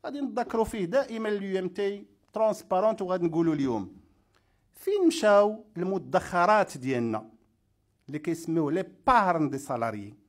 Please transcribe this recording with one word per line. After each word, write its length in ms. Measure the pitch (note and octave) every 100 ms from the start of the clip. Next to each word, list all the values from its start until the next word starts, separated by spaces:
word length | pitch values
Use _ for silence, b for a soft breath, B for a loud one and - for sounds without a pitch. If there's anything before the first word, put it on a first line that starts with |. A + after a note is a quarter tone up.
غادي 160 | - C#4+
نتذكروا 440 | C4+ G#3+ - A3+
فيه 200 | A3 A3+
دائما 440 | F3 B3 C4+ A3+ A3
اليو 300 | G#3 G3 F#3+
ام 100 | F#3
تي 380 | F3+ G3+ G3+ - _ _
ترانسبارونت، 720 | G#3+ A3 G#3 - F#3 G#3+ G#3+
وغادي 240 | F#3 F#3 F3
نقولوا 280 | D#3+ E3
اليوم 420 | D3+ C3+ A2 F#2+ - _ _ _ _ _ _ _
فين 320 | - - G4+ E4+
مشاو 580 | - G#3+ G3+ G#3 G#3+ - E3+
المدخرات 1000 | F#3 F#3+ C3 E3+ - F#3 F3 G#3+ G3 C#3+
ديالنا 520 | B2+ B2+ A#2 A2 - _ _ _ _ _ _ _ -
اللي 120 | D3
كيسميوه 540 | D3+ D#3+ - E3 D3+
لي 120 | E3 - - -
بارن 440 | B3 G3 E3 D3
دي 80 | C3+
سالاري؟ 560 | - B2+ A2+ G#2 G2+ G#2